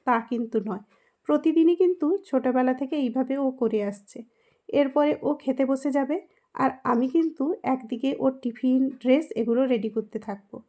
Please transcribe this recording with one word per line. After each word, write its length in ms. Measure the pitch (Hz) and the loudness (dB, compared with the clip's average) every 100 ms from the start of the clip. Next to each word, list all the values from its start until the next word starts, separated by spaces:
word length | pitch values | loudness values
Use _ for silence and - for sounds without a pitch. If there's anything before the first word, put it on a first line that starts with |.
তা 120 | - 226 226 | -2 -2 -2
কিন্তু 280 | 240 226 220 202 | -6 -4 -4 -4
নয়, 160 | 196 - _ _ _ - | -8 -12 _ _ _ 0
প্রতিদিনই 480 | 294 320 320 330 349 | 2 2 4 4 4
কিন্তু 300 | 370 359 302 392 - | 2 2 0 -2 0
ছোটোবেলা 480 | 262 262 254 254 | -2 0 2 2
থেকে 200 | 254 269 302 | 0 -2 -2
এইভাবে 380 | 254 262 254 277 | -2 -2 -2 0
ও 20 | 269 | -2
করে 300 | 262 226 214 | 0 -2 0
আসছে। 340 | 202 202 - - 226 _ _ _ - | -4 -6 -12 -18 -18 _ _ _ -2
এরপরে 420 | 285 277 294 294 - | 2 2 2 2 2
ও 80 | - | -2
খেতে 300 | 294 - 254 | -4 -2 0
বসে 260 | 269 269 285 | 0 0 0
যাবে, 260 | 269 269 339 - _ _ | 0 0 -4 -8 _ _
আর 160 | - 262 - | -2 -2 -2
আমি 220 | - 233 254 | -2 0 2
কিন্তু 360 | 330 320 - 269 370 | 2 0 0 -4 -2
একদিকে 460 | 240 254 226 233 269 - | -2 -4 -4 -4 -4 0
ওর 140 | 269 262 | -2 -2
টিফিন, 400 | 240 226 254 262 269 - | -6 -2 2 2 2 0
ড্রেস 280 | 254 277 320 - | 2 2 2 -4
এগুলো 240 | 226 233 262 | 0 2 2
রেডি 240 | 240 214 | 0 -2
করতে 280 | 214 214 214 214 | -6 -6 -8 -10
থাকবো। 300 | 202 _ - | -12 _ -20